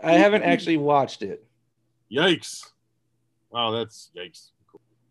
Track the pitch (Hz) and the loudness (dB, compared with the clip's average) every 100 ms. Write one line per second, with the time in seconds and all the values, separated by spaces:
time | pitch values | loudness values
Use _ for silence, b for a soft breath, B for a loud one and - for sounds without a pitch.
0 | 160 175 202 208 170 175 170 160 143 143 | 2 4 6 4 2 0 0 -2 2 0
1 | 123 - 98 - _ _ _ _ _ _ | 0 -6 -10 -12 _ _ _ _ _ _
2 | _ 123 185 143 - - - _ _ _ | _ -2 0 -2 -6 -18 -20 _ _ _
3 | _ _ _ _ _ 117 117 113 110 - | _ _ _ _ _ -6 -4 -4 -6 -12
4 | - 87 90 - - _ _ - _ _ | -20 -18 -18 -20 -20 _ _ -20 _ _
5 | _ | _